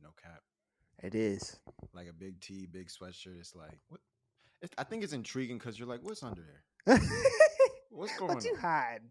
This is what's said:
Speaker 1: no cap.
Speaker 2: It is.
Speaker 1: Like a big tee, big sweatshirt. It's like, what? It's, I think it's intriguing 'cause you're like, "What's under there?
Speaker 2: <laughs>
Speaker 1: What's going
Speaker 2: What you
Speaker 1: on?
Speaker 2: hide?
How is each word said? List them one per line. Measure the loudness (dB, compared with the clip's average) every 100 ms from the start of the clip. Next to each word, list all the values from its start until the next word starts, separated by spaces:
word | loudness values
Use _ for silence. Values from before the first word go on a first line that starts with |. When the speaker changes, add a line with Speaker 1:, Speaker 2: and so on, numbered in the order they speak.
Speaker 1:
no | -20 -20
cap. | -20 -20 _ _ _ _ _ -12
Speaker 2:
It | -4 0
is. | 0 -2 -8 -16 -20 -20 -18
Speaker 1:
Like | -16 -18
a |
big | -16 -16 -16
tee, | -16 -14 -12
big | -14 -16
sweatshirt. | -16 -16 -16 -16 -16
It's | -18 -18
like, | -20 -20 _
what? | -20 _ _ _ _ _ _
It's, | -12 -8
I |
think | -6 -6
it's | -4
intriguing | -6 -4 -4 -4 -6
'cause | -8 -10
you're | -8
like, | -8
"What's | -10 -10
under | -10 -10 -14 -20 _ _ 8
there? | 8
Speaker 2:
<laughs> | 8 2 2 8 8 8 4 4 -14
Speaker 1:
What's | -10 -8 -4
going | -2 0
Speaker 2:
What | -2
you |
Speaker 1:
on? | -2
Speaker 2:
hide? | 0 2 0 -6 -14